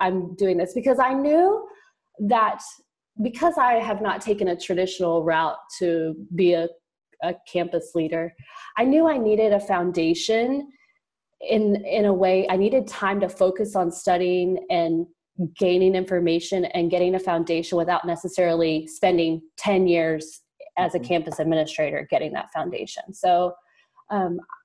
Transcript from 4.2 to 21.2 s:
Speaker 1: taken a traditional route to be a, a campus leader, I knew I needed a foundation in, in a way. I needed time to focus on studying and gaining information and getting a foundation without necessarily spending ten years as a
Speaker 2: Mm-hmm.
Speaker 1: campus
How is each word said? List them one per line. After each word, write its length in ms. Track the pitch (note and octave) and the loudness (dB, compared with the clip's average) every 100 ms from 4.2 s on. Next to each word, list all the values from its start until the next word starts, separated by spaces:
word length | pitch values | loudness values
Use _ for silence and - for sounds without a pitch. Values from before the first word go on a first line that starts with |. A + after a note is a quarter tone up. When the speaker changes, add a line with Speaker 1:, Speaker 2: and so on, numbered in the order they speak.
Speaker 1:
taken 260 | A3 G3+ F#3+ | -2 -2 -2
a 80 | F3 | -2
traditional 680 | - F3+ F#3 F#3 F3 E3 | -2 -2 -2 -2 0 0
route 320 | D#3+ D#3+ D#3+ - - - | 2 0 0 -4 -12 -4
to 340 | F3 E3 D#3+ D#3 - F3 | -2 0 -2 -6 -6 0
be 160 | F3+ | 2
a, 140 | E3+ E3+ - _ _ _ - | 2 0 -8 _ _ _ -8
a 100 | E3+ F3 - | -8 -8 -6
campus 440 | F3 E3+ E3+ D#3 E3+ | -4 -2 -4 -4 -4
leader, 360 | D#3+ E3 E3+ - - - - - | -2 -4 -6 -10 -20 -20 -6 0
I 80 | |
knew 240 | B3+ D4+ E4 | 2 4 4
I 100 | C#4 | 2
needed 340 | A3 G#3+ A3 | 2 2 4
a 60 | G3+ | 2
foundation 1120 | G3+ F#3 F3 F3 E3 E3 - A3+ A#3+ C#4 C#4+ _ _ _ _ _ _ - | 0 -2 0 0 0 0 0 0 0 -4 -8 _ _ _ _ _ _ -10
in, 440 | - A3 G#3 G3+ | -2 2 2 0
in 200 | G3 G#3+ | 0 2
a 100 | G#3 | 2
way. 320 | F#3 F#3 F#3+ F#3+ | 4 4 4 2
I 80 | F#3+ | 2
needed 300 | G#3 C4 - | 2 2 -2
time 320 | - G3 G3+ | -4 -2 0
to 80 | F#3 | -2
focus 460 | - F#3 F#3 G3+ | 2 0 0 -2
on 160 | F#3+ E3+ | -2 -2
studying 760 | E3+ - F3+ F3+ F3+ F3+ F3+ - | -2 0 2 2 0 0 -2 -2
and 360 | F3+ E3 E3 E3+ _ _ - E3+ - | 0 0 -2 -4 _ _ -8 -6 0
gaining 380 | F#3 F3+ F#3 F#3 | 2 4 4 2
information 680 | F#3 F3+ E3+ E3+ E3+ F#3+ F3 | 0 0 0 0 -2 -2 -2
and 240 | F3+ E3+ | -2 0
getting 240 | E3+ F3+ F#3 | 2 2 0
a 20 | |
foundation 580 | F#3 E3+ E3 E3 E3 F3 | 0 -2 0 -2 -2 -2
without 280 | E3 F3 F3 | 0 0 -2
necessarily 800 | E3+ F3+ - F3 E3 E3 D#3 D#3+ | -6 -4 0 2 2 0 0 -6
spending 560 | - F#3 F3+ E3 D#3+ - - | -2 2 2 2 -2 -8 -6
ten 320 | G#3 F#3+ F#3 | 0 2 4
years 540 | E3+ D#3+ D#3+ D#3 - _ - - - | 2 0 -2 -8 -18 _ -20 -8 -4
as 160 | F3+ | -2
a 40 | F3 | -2
Speaker 2:
Mm-hmm. 80 | A#2+ | -2
Speaker 1:
campus 300 | E3+ | -2